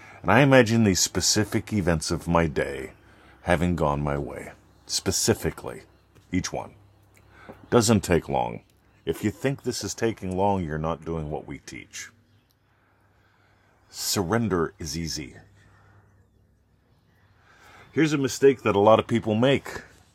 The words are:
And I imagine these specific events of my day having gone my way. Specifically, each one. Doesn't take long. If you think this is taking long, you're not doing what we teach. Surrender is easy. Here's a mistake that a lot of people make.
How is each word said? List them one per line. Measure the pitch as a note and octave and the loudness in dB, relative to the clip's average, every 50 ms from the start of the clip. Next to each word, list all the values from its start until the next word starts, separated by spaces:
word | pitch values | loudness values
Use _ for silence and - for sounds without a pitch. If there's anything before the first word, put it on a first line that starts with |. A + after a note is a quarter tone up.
| - - - - | -20 -20 -20 -6
And | - F2+ | 0 4
I | G2+ B2 | 4 6
imagine | C#3+ C#3 C3+ C3 A#2+ G#2 A2+ A2+ A2+ | 6 8 8 6 6 6 4 4 4
these | G2+ F2+ - | 4 4 2
specific | - - - F#2 - - - G#2+ G#2 - - A2 - - A2 | 0 -2 -2 -2 -2 0 0 0 0 0 -2 -6 -4 -2 -4
events | G#2 E2 F2 E2+ D#2+ - - | -2 0 2 0 0 0 -4
of | E2+ D#2 - | -6 -4 -2
my | E2+ E2+ E2+ E2+ | 0 2 2 2
day | D#2 C2+ D2+ C2+ C#2 C#2 C2+ C2 - - _ _ - - - - - - - | 2 0 -4 -4 -4 -6 -8 -10 -12 -16 _ _ -20 -20 -20 -20 -20 -20 -8
having | - - F2 D2+ F2 F2+ F2 | 0 0 0 2 2 0 0
gone | D#2+ D#2+ D2 C#2+ C#2+ D2 | 0 0 0 0 -2 -2
my | C#2+ C#2+ | -2 -4
way. | C#2+ C2+ A#1+ - - - - - - _ _ _ _ _ | -4 -6 -8 -10 -14 -14 -16 -18 -20 _ _ _ _ _
Specifically, | - - - - F#2+ - - - A#2 G#2 - - D#2 - - - A#1+ A#1+ - - _ _ _ _ _ _ - _ _ | -8 -8 -4 -4 -4 -4 0 0 0 0 0 -2 -6 -8 -8 -12 -14 -14 -14 -18 _ _ _ _ _ _ -20 _ _
each | F2+ F#2 - - - | -4 -4 -4 -4 -8
one. | - - - - - _ _ _ _ _ _ _ _ _ _ - - - - - - - - | -10 -10 -12 -16 -20 _ _ _ _ _ _ _ _ _ _ -20 -20 -20 -20 -20 -20 -6 2
Doesn't | - B2 A2 A2+ A2+ F#2+ | 2 4 4 6 4 2
take | - - F2 D#2 - - | 4 2 0 0 0 -2
long. | C#2 C2 A#1+ A#1+ A1+ G#1+ - _ _ _ _ _ _ _ _ | -4 -4 -4 -4 -8 -14 -16 _ _ _ _ _ _ _ _
If | - - - - | -8 -6 -4 -4
you | G#2+ | -4
think | - - - C3+ C#3 - - | -4 -2 -4 -4 -4 -4 -6
this | B2+ A2 - - | -8 -6 -6 -8
is | F#2+ - | -8 -6
taking | - A#2 A2+ G2+ - G2 F#2 F#2 | -4 -4 -4 -4 -4 -8 -6 -2
long, | F#2 G2 G2+ G2 F#2+ F2 | 0 0 0 0 -2 -2
you're | D2 D#2 | -4 -4
not | D#2 D#2 D#2+ E2 D2 D#2 | -4 -4 -4 -6 -6 -6
doing | E2 E2 E2 D2+ D2 | -8 -8 -6 -6 -6
what | D2+ C#2 - | -8 -10 -10
we | - C#2+ C2+ | -12 -14 -16
teach. | - - C2 - - - - - - - - _ _ _ _ _ _ _ _ _ _ _ _ _ _ _ _ _ _ _ _ _ _ _ _ _ _ _ _ _ _ _ _ _ _ _ | -16 -16 -18 -18 -18 -18 -18 -18 -18 -18 -20 _ _ _ _ _ _ _ _ _ _ _ _ _ _ _ _ _ _ _ _ _ _ _ _ _ _ _ _ _ _ _ _ _ _ _
Surrender | - - - - - G#2+ F#2 E2 G#2+ A#2 A#2 G2+ F#2 E2+ D#2+ - - | -14 -10 -6 -4 -2 -2 0 0 0 0 0 0 0 0 0 -2 -4
is | - F2 D2 C2+ | -10 -12 -10 -8
easy. | E2+ E2 D2+ - D#2 D2 A1 - - - _ _ _ _ _ _ _ _ _ _ - _ _ _ _ _ _ _ _ _ _ _ _ _ _ _ _ _ _ _ _ _ _ _ _ _ _ _ _ _ _ _ _ - - - - - - | -8 -8 -8 -8 -10 -12 -14 -18 -20 -20 _ _ _ _ _ _ _ _ _ _ -20 _ _ _ _ _ _ _ _ _ _ _ _ _ _ _ _ _ _ _ _ _ _ _ _ _ _ _ _ _ _ _ _ -20 -20 -20 -20 -20 -6
Here's | - C3 D#3+ D3 D#3 | -2 0 0 2 2
a | C#3+ | 0
mistake | C3+ B2 - - C3+ C#3 C3 - | -2 -4 0 4 4 4 4 4
that | - A2 G2 | 0 2 4
a | G2+ | 6
lot | G2+ G#2+ A2 A2+ | 8 8 6 6
of | - | 4
people | - A#2+ A2+ - A2 G#2+ | 0 -2 -2 0 0 0
make. | A2 B2 C#3 C3+ - - - - - - - _ _ _ _ | 2 2 2 2 0 -2 -8 -14 -16 -16 -18 _ _ _ _